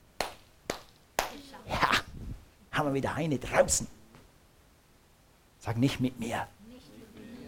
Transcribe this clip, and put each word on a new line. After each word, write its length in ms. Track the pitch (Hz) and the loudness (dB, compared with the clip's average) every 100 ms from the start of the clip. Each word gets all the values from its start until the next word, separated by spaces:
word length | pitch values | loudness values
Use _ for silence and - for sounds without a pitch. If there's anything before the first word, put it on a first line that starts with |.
| - - - - - - - - - - - - - - - - - | -12 -4 -4 -6 -20 -14 -8 -8 -8 -20 -8 -2 -2 -2 -16 -14 -4
„Ja, 220 | - - - - - - - - - - | 2 4 4 0 -8 -8 -10 -12 -20 -6
haben 200 | - 147 | 0 2
wir 40 | |
wieder 200 | 139 110 120 | 2 0 0
eine 220 | 160 127 | 0 0
draußen.“ 500 | - - 202 - - - - - - - - - - - - - - - - - - - | 2 4 6 4 0 -10 -20 -20 -20 -20 -20 -20 -20 -20 -20 -20 -20 -20 -20 -20 -20 -10
Sag: 180 | - 110 | -4 2
„Nicht 220 | 135 - | 4 4
mit 220 | 123 - | 0 -2
mir.“ 260 | - - - - 214 254 - 226 - - - - | -4 -4 -4 -10 -20 -20 -20 -20 -18 -18 -16 -16